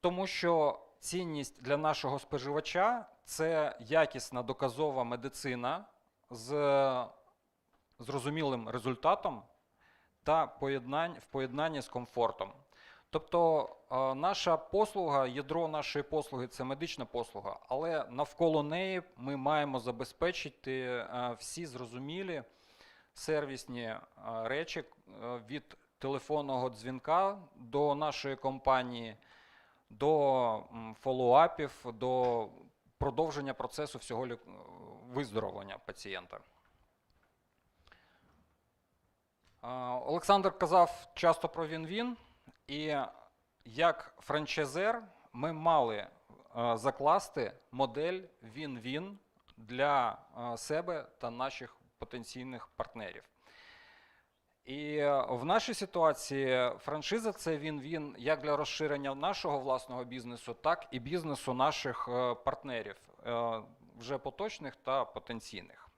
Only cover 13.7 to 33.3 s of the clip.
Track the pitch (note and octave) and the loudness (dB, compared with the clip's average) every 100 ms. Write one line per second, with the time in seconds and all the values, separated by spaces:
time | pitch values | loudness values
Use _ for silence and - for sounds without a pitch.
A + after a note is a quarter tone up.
13.7 | - _ C3 C3+ C3 E3 G3+ - D#3+ - | -6 _ 0 0 0 0 0 2 2 2
14.7 | F#3+ G#3 G#3 E3+ C#3+ C3 B2 C#3 D#3 D#3+ | 2 2 2 2 2 2 -2 -4 -2 0
15.7 | D#3 C#3+ D3+ C#3 D#3 C#3 C3 B2 - C3 | -2 -2 -4 0 -2 -2 -6 -8 -6 -6
16.7 | C#3 E3 - B2 A#2+ A2+ G#2 G2+ - - | -4 -6 -6 -6 -4 -4 -6 -8 -10 -6
17.7 | C3 D#3+ D#3+ B2+ B2 D3 - E3+ D#3 D3 | -4 0 -2 -2 -4 -4 2 4 4 2
18.7 | E3 F#3+ F#3 F3+ - B2+ C#3+ C3 D3+ D3 | 0 0 -2 -6 -10 -6 -2 2 4 2
19.7 | C3 A#2 A#2 B2+ - E3+ F3+ D3+ - - | 0 -4 -4 -6 -2 -2 -2 -8 -10 -6
20.7 | C3 B2+ B2 F#2+ B2 B2 A#2 - - E3+ | -4 -2 -4 -4 -4 -4 -6 -10 -10 -10
21.7 | B2 A#2+ B2 C3+ E3+ F#3+ D#3+ A#2+ _ _ | -8 -10 -8 -8 -6 -6 -6 -8 _ _
22.7 | _ - - _ - - D#3 D3 C3 - | _ -20 -20 _ -14 -2 0 0 -8 -8
23.7 | B2 A#2 A2 - - G#2 A2+ A2+ C3+ E3 | -8 -6 -8 -10 -16 -8 -4 -2 -2 -4
24.7 | - C#3+ - _ G2+ A2+ B2 A2 C#3+ - | -6 -10 -16 _ -12 -8 -8 -8 -10 -10
25.7 | - _ _ C3+ C3+ - D3+ C#3+ C3 B2+ | -20 _ _ -4 -4 -2 -2 0 0 -2
26.7 | A2 A#2 C3 - E3 G3 G3+ F3 - B2 | -4 -10 -8 2 2 2 -2 -12 -20 -4
27.7 | C#3 D3 C#3+ D3+ C#3 C#3 C3+ C3+ C3 C3+ | 2 2 2 0 -2 -6 -2 -4 0 4
28.7 | C3 B2 A#2+ A#2 G#2+ _ - - - _ | 4 4 -6 -10 -12 _ -20 -20 -20 _
29.7 | _ _ G#2+ C#3 D#3 C#3 C3 A#2+ A2 - | _ _ 0 2 4 4 4 4 0 -4
30.7 | A2+ A2+ A2 C3+ B2+ B2 B2+ E3+ E3+ C#3+ | -12 -12 -8 -2 2 8 10 8 4 -6
31.7 | - B2 A2+ B2+ B2+ B2 A#2 G#2+ - - | -6 -12 -4 0 2 2 2 -2 -8 -20
32.7 | _ _ _ C#3 A#2+ D#3+ | _ _ _ -2 0 0